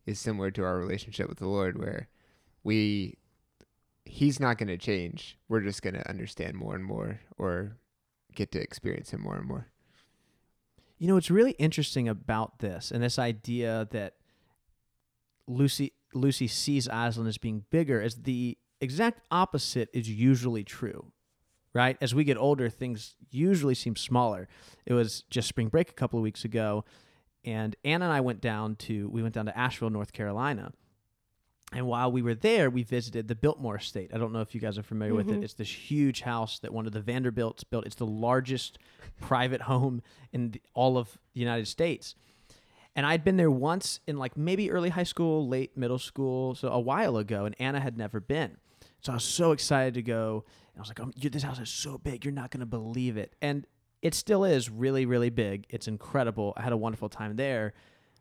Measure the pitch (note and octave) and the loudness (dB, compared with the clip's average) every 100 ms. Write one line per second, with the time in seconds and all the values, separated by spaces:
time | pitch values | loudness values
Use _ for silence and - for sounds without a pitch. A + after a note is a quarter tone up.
0 | - G#2 A2+ G#2+ F#2+ G2 F#2 F2+ F2+ G2 | -8 -6 -4 -2 -2 0 0 0 -2 -4
1 | - G2+ - - F#2 G2+ F#2 - G#2 - | -6 -6 -6 -4 -2 0 0 -2 -6 -6
2 | - _ _ _ _ _ - A2 G#2 G#2 | -10 _ _ _ _ _ 0 2 4 0
3 | F#2 - _ _ _ _ _ _ _ _ | -2 -8 _ _ _ _ _ _ _ _
4 | - - C#3+ C3+ C3+ A#2 G#2 F2 - G2 | -12 2 2 4 2 2 -2 -4 -2 -2
5 | F2 E2 - - - A2 G2+ G2 G2 F#2+ | -2 -8 -14 -18 -2 0 0 -2 -4 -6
6 | - G2 F2 - - F#2+ - - F#2+ G#2+ | -6 -8 -8 -8 -8 -6 -6 -6 -6 -6
7 | G#2 G#2+ - - F#2+ F2 G2+ A2+ _ _ | -6 -8 -12 -6 -4 -2 -4 -10 _ _
8 | _ _ _ - G2+ - - - - F2+ | _ _ _ -6 -4 -4 -6 -6 -6 -6
9 | - - G1+ G1+ - - A#2 _ _ _ | -6 -8 -6 -6 -6 -8 -10 _ _ _
10 | _ _ _ _ _ _ _ _ _ - | _ _ _ _ _ _ _ _ _ -2
11 | E3+ F#3+ - F#3 B3+ - D#3 D#3+ D3 C#3 | 4 6 6 6 6 4 2 2 0 0
12 | A#2 G#2 - A2 A2 - G#2+ F2 - A#2 | 0 -2 -2 -2 -2 -4 -6 -6 -4 -2
13 | A#2+ A#2+ A#2+ A2 A#2 A#2+ A#2 A2+ G#2+ A#2 | 0 0 0 -2 -4 -2 0 -2 -2 -6
14 | G2 - _ _ _ _ _ _ _ _ | -8 -10 _ _ _ _ _ _ _ _
15 | _ _ _ _ - B2 C#3 - C#3 - | _ _ _ _ -6 2 2 2 -4 -6
16 | _ C3 C#3 C3 B2 - - C#3+ B2 A2+ | _ 0 2 2 0 0 0 0 0 0
17 | A#2+ A#2 A2+ G#2+ A#2 A2 G2+ D#3+ D3+ A#2+ | 0 0 -2 -2 -4 -4 0 2 2 2
18 | A2 A#2+ C3+ B2 B2 A#2 _ _ C3+ C#3+ | 0 -4 -4 -2 -2 -6 _ _ -4 2
19 | A#3 A3+ - E3+ F#3+ C#3+ - B2+ A2 - | 0 0 -2 2 2 0 -2 -2 -2 -2
20 | A2+ G#2+ B2+ C3 B2 A2+ G2+ - A2+ - | -2 4 6 6 2 -4 -6 -8 -8 -8
21 | - _ _ _ _ _ _ A#2+ B2+ C3+ | -14 _ _ _ _ _ _ 2 2 2
22 | C3 B2 D3 A#2+ C3+ C#3+ A#2+ - B2+ A2 | 2 4 4 4 4 4 0 -2 -6 -6
23 | - - - B2 F3 F#3+ C#3+ B2+ A#2+ G#2+ | -10 -18 -8 0 4 4 4 2 0 -4
24 | - B2 A#2+ G2 F#2+ - - - - B2 | 0 2 2 0 -8 -16 -20 -10 2 4
25 | A2+ - - A#2+ G#2 - A2+ D#3+ F3+ - | 4 -2 -4 -2 -2 0 2 4 2 0
26 | B2+ A#2+ A2 - A2+ A2+ A2 G#2 - - | -2 0 -2 -2 -4 -2 0 -2 -4 -14
27 | _ _ _ _ B2 A2 A2 G#2 C#3+ E3 | _ _ _ _ -6 -4 -4 -2 0 2
28 | F3+ D3 B2+ G#2+ A#2+ G#2+ G#2+ G#2+ - G#2+ | 2 2 2 0 -2 -2 -4 -6 -4 -4
29 | G2+ A#2 A2+ A2 G#2+ A2+ B2 - A2+ G#2+ | -2 -2 -2 -2 -4 -2 -2 0 -2 -2
30 | G#2 - G#2 G2+ C3+ A#2+ F#2 - _ _ | -6 -6 -6 -2 -2 -2 -8 -14 _ _
31 | _ _ _ _ _ _ - B2 B2+ A#2+ | _ _ _ _ _ _ -10 -6 -2 0
32 | B2+ B2+ A#2+ A2+ G#3+ A3+ C#3+ B2 A#2 B2 | 2 2 2 2 4 6 6 2 0 -2
33 | A#2 A#2 A2 A2+ D3 D3+ B2 G2+ - - | -2 -4 -4 2 2 2 -2 -6 -6 -8
34 | F#2 A2+ A2+ A2+ A2 A2+ A2 G2+ G#2 A2 | -6 -4 -2 -2 -4 -4 -4 -4 -6 -4
35 | G#2+ G#2+ G3 G#3+ A2 - G#2 - - D3 | 0 0 2 -2 -4 -8 -8 -8 -2 2
36 | C#3 B2 B2+ A#2 A2 - - A2+ A2 G#2+ | 2 2 -2 -2 -4 -6 -8 -6 -6 -4
37 | G#2 B2 B2+ A#2 A2+ - - A#2 G#2 - | -4 -2 0 0 -2 -4 -6 -6 -4 -4
38 | A2+ G#2+ A#2 B2+ B2+ C3 - - - - | -4 0 2 2 2 -4 -6 -14 -20 -20
39 | - - - B2+ B2+ B2+ A2+ C3 C3+ A#2+ | -18 -12 0 2 2 0 2 2 2 0
40 | - - - C3+ A#2+ A2 - - B2+ B2+ | -8 -18 -8 -2 -2 -4 -6 2 4 4
41 | A2+ - _ - A#2+ A#2 G#2 - E3 C#3+ | 0 -10 _ -4 0 0 -2 0 0 0
42 | - - _ _ _ - _ _ - - | -8 -18 _ _ _ -20 _ _ -8 0
43 | C#3+ E3 D#3+ F#3+ E3 C3 C#3+ F3+ - - | 2 2 4 6 6 6 2 0 -4 -6
44 | - D3 B2+ - D#3+ F#3+ G#3 F3+ F3 F3 | -6 -4 -4 -2 0 0 2 2 2 0
45 | F3 - E3 D#3 C#3 C3 C3 - A#2+ B2+ | -2 0 2 2 2 0 -2 -2 -2 -2
46 | - - C3+ B2+ C3 C3 B2+ A#2 A#2+ D3+ | -4 -4 -2 0 -2 -2 0 0 2 2
47 | G#3+ A#2 G2+ G#2+ G#2 G#2 B2+ C#3 C3+ A#2 | 2 2 0 -2 -2 -2 -2 -2 -2 -4
48 | G#2 A2 G2 D3 B2+ - _ _ - _ | -4 -4 -2 -2 -2 -6 _ _ -20 _
49 | - A#2+ - - E3+ D3+ - C#3 C3 B2 | -6 -4 -2 4 4 4 4 2 2 0
50 | A#2 A2+ A2 A2 - - _ - G#2 A2 | -2 0 0 -2 -6 -16 _ -16 -14 -10
51 | A#2 - C#3+ C#3 C#3 C3 A2+ - D3 C3+ | -10 -6 -4 -2 -4 -6 -8 -8 -8 -6
52 | D3 B2 C#3 C#3 B2 C3 B2 A2+ A2 A#2+ | -6 -6 -6 -6 -6 -8 -6 -6 -4 -2
53 | B2+ G#2+ - _ D3 C#3+ - _ _ _ | -2 -2 -6 _ -2 -2 -6 _ _ _
54 | E3 D#3 - G3+ G3 C#3+ A#2 A2 C3 C3+ | -2 0 2 4 6 4 2 -2 0 2
55 | B2+ B2 A#2+ A#2 G#2 G2+ - A#2 - G#2+ | 4 4 4 2 0 -2 -6 -8 -6 -8
56 | - C#3+ A#2+ A2 G2+ - A#2 A#2 A2 G#2+ | -2 0 0 0 -4 -2 0 0 0 -4
57 | A2 - G#2+ G#2+ C3+ B2 G#2+ - - _ | -6 -6 -6 -2 -2 0 -2 -6 -18 _
58 | _ _ | _ _